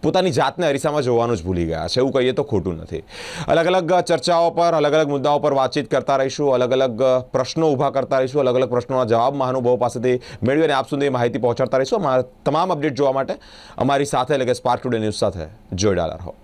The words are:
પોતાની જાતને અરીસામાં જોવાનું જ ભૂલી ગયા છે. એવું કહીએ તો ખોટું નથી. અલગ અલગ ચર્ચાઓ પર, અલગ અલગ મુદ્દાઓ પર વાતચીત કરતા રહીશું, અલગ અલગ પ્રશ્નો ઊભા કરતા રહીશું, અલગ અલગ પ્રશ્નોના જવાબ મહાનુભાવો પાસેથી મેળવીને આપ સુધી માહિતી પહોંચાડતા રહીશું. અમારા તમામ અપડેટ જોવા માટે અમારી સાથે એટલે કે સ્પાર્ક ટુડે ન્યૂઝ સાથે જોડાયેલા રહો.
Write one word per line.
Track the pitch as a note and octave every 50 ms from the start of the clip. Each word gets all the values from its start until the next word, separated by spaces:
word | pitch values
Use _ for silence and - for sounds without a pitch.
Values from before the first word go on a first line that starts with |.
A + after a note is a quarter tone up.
| -
પોતાની | D3 - F#3 F#3 F#3
જાતને | C3+ C#3 C#3+ C3+ C#3+ - F3+ D#3
અરીસામાં | C#3 C#3 - D#3 D3 D3+
જોવાનું | C3+ B2 A#2+ A#2 A#2 A#2 A#2+ G2
જ | D#2+
ભૂલી | F2+ F#2 F2 E2+
ગયા | D#2+ D#2+ D#2+ D#2 F2+
છે. | - B2+
એવું | B2 C3+
કહીએ | - C3+ B2 B2+
તો | B2+ - C#3+
ખોટું | - A#2 G2 D#2 F#2+ F2 D#2+
નથી. | E2 - E2 D2 - - - - - - - E3+ D#3+ -
અલગ | C#3 D#3+ E3
અલગ | E3+ F3+ F#3 F3 D#3 F#3 F3+
ચર્ચાઓ | F3 - E3+ D#3 - F3+ E3+ E3 E3+ E3+
પર, | - E3 E3+ E3+ E3
અલગ | D#3 D3 D3 C#3+
અલગ | D#3 D#3 C#3+
મુદ્દાઓ | C#3+ C#3 B2+ D3 D3 D3
પર | - D3+ C#3
વાતચીત | C3+ C3 B2+ - D3+ C3+ -
કરતા | - C3+ A#2 - C#3
રહીશું, | C3+ C3+ C#3 C3 - D3 C#3+ C3
અલગ | B2 B2 A#2+
અલગ | B2+ C3 C3+ C3 A#2 G#2+ C3 C3 B2+ B2+ B2+ -
પ્રશ્નો | - C3+ B2+ - - D#3+ D#3+ D#3+
ઊભા | C#3+ B2+ D3 C#3
કરતા | B2+ C3+ B2+ - C#3 C3
રહીશું, | C3 C3 B2+ D3
અલગ | C3+ B2+ B2
અલગ | B2+ C3 A#2
પ્રશ્નોના | A#2+ B2 A#2+ - C3+ B2+ B2+
જવાબ | A2 A#2 A2+ A#2 C3 C#3+
મહાનુભાવો | C#3+ C3+ C3 B2+ C3 A#2+ A#2+ B2 A#2
પાસેથી | B2 A#2 - B2 A#2 B2+ B2 B2 - - - - -
મેળવીને | A#2+ C3+ D3+ D#3+ D3+ C#3+
આપ | C3 C3+ -
સુધી | D3+ C#3 C#3+ C#3
માહિતી | B2+ B2 A#2+ A#2+ A#2 B2
પહોંચાડતા | A2 A#2+ A#2 - C3 - - C3
રહીશું. | C3+ C3+ B3 A3+
અમારા | F#3 C#3+ C3 C3 B2 - - - -
તમામ | D3 C#3 D#3 F3 F#3
અપડેટ | F3 D3 C#3+ D#3 C3
જોવા | A2 C#3+ C3+
માટે | C3 C3+ C3+ - F#3+ F#3 - - - - - - - -
અમારી | - C3+ C#3 C#3 D3
સાથે | C#3 - C3+ B2+ - D3+
એટલે | C3+ C3
કે | A#2+ B2
સ્પાર્ક | - - B2+ A#2+ B2
ટુડે | - B2+ A#2+ A2+
ન્યૂઝ | G#2+ G#2+ G#2
સાથે | - - G#2 F2+ F2+ D#2 D#2 - - - - -
જોડાયેલા | F2 G2+ G#2+ G2 F2 E2+ D#2+ D2
રહો. | D#2+ F2 - - -